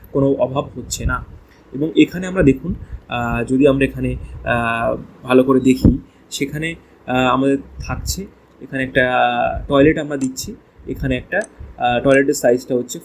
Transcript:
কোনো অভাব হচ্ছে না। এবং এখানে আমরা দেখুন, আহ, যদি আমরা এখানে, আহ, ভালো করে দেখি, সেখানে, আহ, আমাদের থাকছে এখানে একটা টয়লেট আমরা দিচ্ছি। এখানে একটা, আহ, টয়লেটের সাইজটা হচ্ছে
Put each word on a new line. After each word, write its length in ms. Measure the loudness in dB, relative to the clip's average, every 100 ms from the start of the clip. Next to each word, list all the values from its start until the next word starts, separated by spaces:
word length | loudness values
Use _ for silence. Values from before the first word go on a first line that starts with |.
| -6
কোনো 220 | 0 0
অভাব 360 | 2 0 -2 -6 -12
হচ্ছে 300 | -12 -6 -4
না। 200 | -4 -8 -18 -20 _ _
এবং 180 | -6 0 2
এখানে 320 | 2 0 -4
আমরা 160 | 4
দেখুন, 320 | 4 4 -2 -8 -10 -16 -8
আহ, 360 | -6 -4 -4
যদি 240 | -2 4 4
আমরা 180 | 4 0
এখানে, 300 | -2 -6 -6 -10 -8
আহ, 540 | -4 -2 -2 -2 -2 -4 -8 -16
ভালো 200 | 2 4
করে 160 | 4 4
দেখি, 380 | 4 4 4 4 -4 _ _
সেখানে, 460 | -8 -6 -6 -6 -8 _ _ -2
আহ, 80 | 0
আমাদের 420 | 2 2 2 0 -4 -14
থাকছে 460 | -10 -8 -6 -8 -10 _ _ _
এখানে 220 | -10 -6
একটা 280 | -2 0 2 2 2 0 -2 -4 0
টয়লেট 300 | 4 4 4
আমরা 200 | -4 -4
দিচ্ছি। 380 | -4 -6 -12 -14 _ -18 -12
এখানে 300 | -6 -4 -4
একটা, 240 | -4 -4 -4 -14 -18 -4
আহ, 260 | -2 2
টয়লেটের 300 | 4 4 4
সাইজটা 420 | 2 2 2 0 -4
হচ্ছে 240 | -4 -10